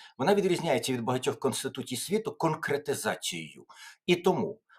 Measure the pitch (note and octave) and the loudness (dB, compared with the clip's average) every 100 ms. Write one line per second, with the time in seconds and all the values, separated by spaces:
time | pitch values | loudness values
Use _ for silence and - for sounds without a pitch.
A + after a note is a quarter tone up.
0 | - - C3+ G3+ F#3 D#3 D#3+ B2 - B2 | -14 -2 2 4 4 2 2 0 0 0
1 | A#2 B2+ C3+ - C3 A#2 C3+ C3 - B2 | 0 0 0 0 0 -2 -4 -6 -6 -6
2 | - G#3+ - - E3 D#3 - C#3+ - - | -2 -2 -2 -2 0 0 -2 -2 -2 -2
3 | G#2+ F2+ - E2+ D2+ C#2+ - - - - | -2 -4 -4 -6 -8 -14 -20 -20 -20 -4
4 | - F3 F#3 E3 - - _ | 0 2 4 2 0 -6 _